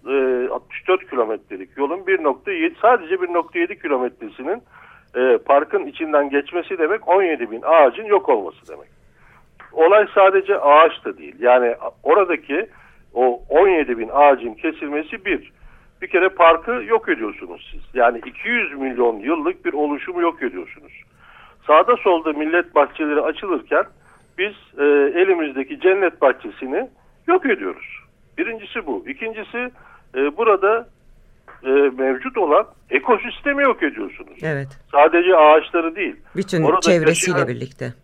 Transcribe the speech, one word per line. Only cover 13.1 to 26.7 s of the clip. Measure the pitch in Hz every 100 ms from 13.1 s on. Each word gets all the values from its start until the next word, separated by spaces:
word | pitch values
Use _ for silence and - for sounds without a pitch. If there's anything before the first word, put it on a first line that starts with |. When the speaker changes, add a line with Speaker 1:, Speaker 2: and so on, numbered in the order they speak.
Speaker 1:
o | - 127 - -
on | 143 196
yedi | 175 135 117
bin | 113
ağacın | 135 147 135 117
kesilmesi | 107 160 156 151 147 156 226
bir. | 196 165 - _ - - _ _
Bir | 190
kere | 180 185
parkı | 190 165 165 165 247 214
yok | 220 220
ediyorsunuz | 147 107 - 90 85 -
siz. | - -
Yani | 127 120 117 127
iki | 123 208
yüz | 240 185
milyon | 139 135 120 120 110
yıllık | 110 175 285 185
bir | 175
oluşumu | 143 151 143 180 175
yok | 170 165
ediyorsunuz. | 127 92 85 - - - - _ _ - - _ -
Sağda | 156 185 247
solda | 208 170 160
millet | 151 156 170 170
bahçeleri | - 139 - 151 147
açılırken | 131 156 202 156 - 151 - _ _ _ _ -
biz, | 185 - _ -
e, | 147 147 139 170
elimizdeki | 190 185 151 135 135 143
cennet | 180 190 180 -
bahçesini | 139 127 110 - 131